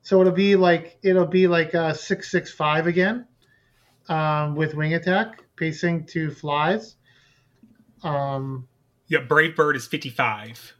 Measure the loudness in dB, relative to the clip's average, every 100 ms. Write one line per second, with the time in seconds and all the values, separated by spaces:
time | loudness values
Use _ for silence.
0 | 2 4 4 4 4 4 4 2 -2 _
1 | 0 2 2 4 4 2 0 0 -2 -4
2 | -4 -6 -2 -4 -4 -4 -2 0 0 0
3 | 0 -2 -10 _ _ _ _ _ _ _
4 | _ -2 0 0 -2 -2 -4 -2 -2 -2
5 | 0 0 -2 -8 _ -8 -6 -2 -2 -2
6 | -4 -6 -6 -6 -4 0 0 0 -4 _
7 | _ _ _ _ _ _ _ _ _ _
8 | -6 -4 -2 -4 -6 -10 -12 _ _ _
9 | _ -2 2 2 2 2 0 0 -4 -8
10 | -8 -2 -2 -2 -10 -20 -20 -20